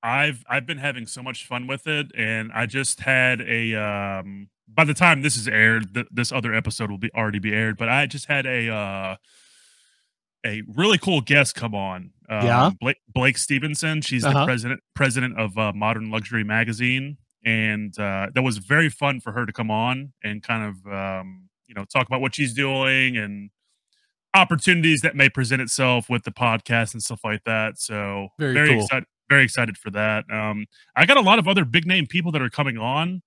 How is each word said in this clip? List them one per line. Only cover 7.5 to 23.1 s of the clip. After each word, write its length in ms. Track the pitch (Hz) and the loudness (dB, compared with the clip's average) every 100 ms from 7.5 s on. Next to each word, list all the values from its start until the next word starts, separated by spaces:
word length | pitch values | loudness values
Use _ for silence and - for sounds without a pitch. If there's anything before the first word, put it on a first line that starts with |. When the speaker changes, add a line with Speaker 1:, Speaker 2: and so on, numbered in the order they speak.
Speaker 1:
aired, 240 | 107 110 107 | 0 0 -2
but 100 | 113 | 0
I 180 | 131 143 | 2 0
just 180 | 143 - | -4 -4
had 220 | 143 131 | -4 -2
a, 220 | 123 117 | -2 -2
uh, 420 | 110 101 98 95 92 _ _ _ _ _ _ _ _ _ _ _ _ - | -4 -4 -6 -8 -10 _ _ _ _ _ _ _ _ _ _ _ _ -8
a 160 | 107 104 110 | -8 -10 0
really 220 | 190 208 | 2 4
cool 240 | - 170 | 2 0
guest 340 | 113 143 139 - | 4 2 2 -2
come 180 | 120 | -6
on. 380 | 104 98 92 92 _ _ | -4 -6 -8 -14 _ _
Um, 180 | 110 104 | 0 2
Speaker 2:
Yeah? 260 | 120 143 - | 4 4 2
Speaker 1:
Blake, 160 | 120 139 _ | -4 -4 _
Blake 300 | - 127 131 | -4 -2 -4
Stevenson. 640 | - 139 151 147 156 156 | -4 -4 -4 -4 -4 -4
She's 220 | 147 131 | -4 -2
the 60 | 127 | 0
Speaker 2:
Uh-huh. 120 | 139 | 0
Speaker 1:
president, 380 | 139 123 117 131 _ | 0 -2 -4 -8 _
president 460 | - 135 127 127 110 | -2 -2 0 -4 -4
of, 180 | 110 98 | -6 -2
uh, 140 | 107 | -4
Modern 380 | 101 107 110 110 | -2 -2 -2 -4
Luxury 320 | 110 101 117 | -6 -4 -4
Magazine. 720 | 104 110 117 110 123 127 139 147 _ _ 117 | 0 0 0 0 -2 -2 -4 -12 _ _ -2
And, 520 | 110 110 107 107 92 | 0 0 -2 -6 -6
uh, 300 | 104 98 98 135 | -4 -4 -2 0
that 60 | |
was 160 | 131 104 | 0 -2
very 320 | 95 147 160 | 2 2 2
fun 320 | - 143 131 | 0 -4 -2
for 100 | 113 | -6
her 140 | 110 117 | -6 -6
to 80 | |
come 180 | - 110 | -4 -2
on 400 | 107 117 131 139 _ | 0 0 -2 -6 _
and 220 | 107 104 | -8 -8
kind 220 | - 113 107 | -4 -4 -4
of, 200 | 95 98 | -10 -10
um, 540 | 98 98 95 92 92 - _ _ | -8 -6 -6 -10 -16 -20 _ _
you 80 | |
know, 120 | 104 101 | -14 -4
talk 220 | 135 123 | -2 0
about 120 | 131 | 0
what 160 | 131 - | -2 -2
she's 180 | 139 | -4
doing 640 | 117 139 135 131 135 131 | 0 -2 0 2 2 2